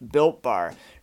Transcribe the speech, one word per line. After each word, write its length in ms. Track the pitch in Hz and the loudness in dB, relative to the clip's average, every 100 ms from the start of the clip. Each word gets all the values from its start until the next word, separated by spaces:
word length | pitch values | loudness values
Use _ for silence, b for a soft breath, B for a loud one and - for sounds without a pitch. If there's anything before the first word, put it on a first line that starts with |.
| 120 | -4
Built 320 | 147 156 - | 2 2 0
Bar. 320 | 127 101 85 - B B | -4 -2 -4 -8 B B